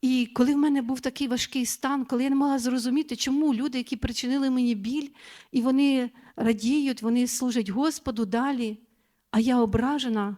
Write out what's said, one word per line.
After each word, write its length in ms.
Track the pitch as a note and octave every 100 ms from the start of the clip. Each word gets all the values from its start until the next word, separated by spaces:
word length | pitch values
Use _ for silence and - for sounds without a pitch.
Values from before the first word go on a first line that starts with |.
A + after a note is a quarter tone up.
І 240 | B3+ B3+ A#3
коли 280 | - B3
в 40 | C#4+
мене 240 | D4+ C#4
був 180 | A#3+ C4
такий 280 | C4 B3+ C#4
важкий 380 | B3 - C4+ A#3+
стан, 400 | - C4+ C#4 B3
коли 180 | B3+
я 60 | C4+
не 60 | C4+
могла 240 | C#4+ C#4
зрозуміти, 560 | A#3+ B3+ A#3+ C4+ D4+ A#3+
чому 380 | - C#4 D#4
люди, 240 | A3+ C#4 B3+
які 180 | B3 A#3
причинили 540 | - A#3 B3 C#4 C4+
мені 260 | B3+ B3 A3
біль, 340 | G3+ C#4 C#4+ - - - -
і 100 | C4+
вони 480 | A#3+ C4 C#4+ C4+ B3 - - -
радіють, 680 | A3+ A3 G#3+ D4 C#4 B3+
вони 260 | A3 A#3+ B3
служать 420 | - B3+ A#3+ G3+
Господу 560 | G3 D4+ D4+ - A3+ A3
далі, 520 | A3+ C4+ C4+ A3+ G#3+ _ _ _ _ _
а 80 | G#3+
я 180 | A3+ B3
ображена 800 | A3+ G#3+ B3 D4 B3+ A3 G3+